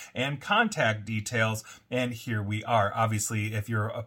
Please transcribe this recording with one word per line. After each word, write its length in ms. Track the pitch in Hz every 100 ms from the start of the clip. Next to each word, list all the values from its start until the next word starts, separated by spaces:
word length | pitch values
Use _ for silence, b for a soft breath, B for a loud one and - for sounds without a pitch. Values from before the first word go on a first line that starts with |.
| B -
and 240 | 131 143
contact 640 | - 208 226 170 120 107
details. 600 | 104 110 104 117 110 110 B B _
And 240 | 123 123
here 280 | 113 - 110
we 220 | 101 107
are. 300 | 110 113 101 117
Obviously, 580 | 113 107 - 110 104
if 140 | 107 104
you're, 260 | 113 107
uh, 100 | 117